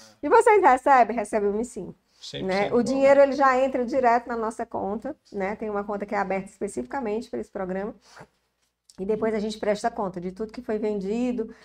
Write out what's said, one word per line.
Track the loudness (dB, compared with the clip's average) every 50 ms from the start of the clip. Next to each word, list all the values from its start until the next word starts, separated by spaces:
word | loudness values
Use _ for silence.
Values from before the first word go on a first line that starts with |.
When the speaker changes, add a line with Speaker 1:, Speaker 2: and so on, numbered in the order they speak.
| -20 -20 _ _
Speaker 1:
"E | 0 4
vocês | 4 6 6 6 6 6
recebem?" | 6 6 4 4 4 4 6 6 6 4 2
Recebemos | -4 -6 -2 -2 -2 0 0 -2 -2 -4 -6
sim. | -8 -12 -14 -14 -16 -18 _ _ _ _
Speaker 2:
Cem | -18 -14 -10 -8 -4
por | -2
cento | 0 0
Speaker 1:
Né? | 0
O | 2
Speaker 2:
igual. | 2 0 2
Speaker 1:
dinheiro, | 2 0 2 4 6 8 8
ele | 6 6
já | 4 2 2 4 4 4
entra | 2 0 0 -2 -4
direto | -2 -2 2 2 4 2 2 0 -4
na | -6 -4
nossa | -4 -6 -6 -8 -10
conta, | -8 -8 -6 -6 -6 -6 -6 -8 -10 -12 -12 _ _
né? | -8 -6 -6 -6 -6
Tem | -6 -8 -6
uma | -6 -6 -6
conta | -6 -6 -8 -6
que | -4 -4
é | -4
aberta | -2 -2 -4 -6 -6 -8
especificamente | -10 _ -8 -8 -6 -8 -10 -8 -8 -6 -4 -4 -4 -6 -6 -8
pra | -10 -10
esse | -10 -10
programa. | _ -8 -8 -6 -6 -6 -6 -8 -10 -14 _ _ _ -20 -20 -20 _ _ _ _ _ _ _ _ _ _ _ _ _ -10
E | -4
depois | -4 -2 -2 -2 -2 -2
a | -2
gente | -4 -4 -6 -4
presta | -2 -2 -2 -2 -2 -4
conta | -4 -4 -6 -6 -6 -8
de | -10 -10
tudo | -8 -8 -10 -10 -10
que | -14
foi | -8 -6 -4 -4
vendido, | -2 -2 -4 -4 -4 -4 -4 -2 -2 -2 -4 -4 -6 -8 -10 -18